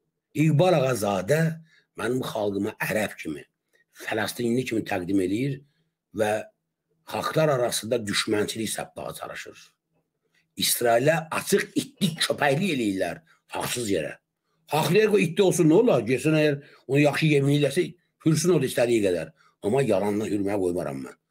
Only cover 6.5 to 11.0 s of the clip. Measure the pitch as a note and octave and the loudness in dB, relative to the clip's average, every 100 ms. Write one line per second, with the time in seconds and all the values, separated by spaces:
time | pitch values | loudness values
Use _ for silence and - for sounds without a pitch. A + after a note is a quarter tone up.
6.5 | _ _ _ _ _ - G#2+ - D#3 D#3 | _ _ _ _ _ -10 -6 -4 0 2
7.5 | C3+ A#2+ - A2 B2 G#2 G2 - G#2 G#2 | 2 0 -2 -2 -4 -2 -4 0 0 -2
8.5 | G#2+ A2 - - - B1+ - - - - | -4 -6 -6 -10 -10 -12 -12 -12 -14 -16
9.5 | - - _ _ _ _ _ _ _ _ | -20 -20 _ _ _ _ _ _ _ _
10.5 | - F#2 - A#2+ A#2 | -6 -4 0 2 4